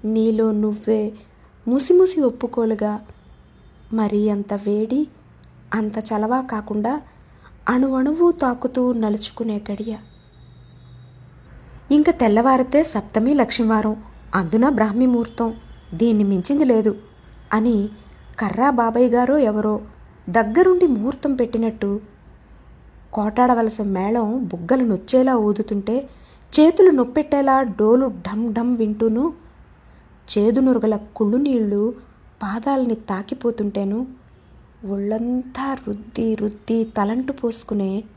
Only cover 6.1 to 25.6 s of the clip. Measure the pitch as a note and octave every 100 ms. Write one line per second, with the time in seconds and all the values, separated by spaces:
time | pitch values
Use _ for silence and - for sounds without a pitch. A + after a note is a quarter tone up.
6.1 | G#3+ G#3+ B3+ B3+ A3 G#3+ G#3 A3 D4 -
7.1 | - - - - - - B3 C4 C4 C4
8.1 | D#4+ F4 E4 C4 B3 B3+ B3+ B3 A#3+ G#3+
9.1 | G#3 - - A3+ G#3 G#3 G3+ A3 G#3+ -
10.1 | - - - - - - - - - -
11.1 | - - - - - - - - D4 D4+
12.1 | F4 A#3 G#3 B3 C4 B3+ C#4+ D#4+ G#3+ -
13.1 | A3+ A#3 D4 A3+ - A3 A3 G#3+ G#3+ -
14.1 | - - F#3+ E3+ A3 C4 C4 G#3+ G#3 B3+
15.1 | A#3+ A3+ - A#3 A3+ - - - E3 A#3
16.1 | G#3+ G3+ F#3+ F3+ C#4+ C#4 A3+ G#3+ G3 -
17.1 | - - - - G#3+ A3+ A3 G3+ - -
18.1 | - - - G#3 F#3+ C4+ B3+ A3+ A#3 B3
19.1 | A#3 B3 D4 A#3+ G#3 G#3+ G#3 - - -
20.1 | - - G3+ G#3+ A#3+ F#4 F4+ F4 A#3 A3+
21.1 | C#4 C#4+ C4 A#3+ A#3+ A3+ A3 G3+ G3+ -
22.1 | - - - - - - - - - -
23.1 | - G#3 G#3+ B3 A#3 A3+ A3 G3+ F#3+ G3
24.1 | A#3+ G#3+ A#3+ G3+ F3 E3+ C4 A#3+ F#3 -
25.1 | B3+ C4 B3 G#3 G#3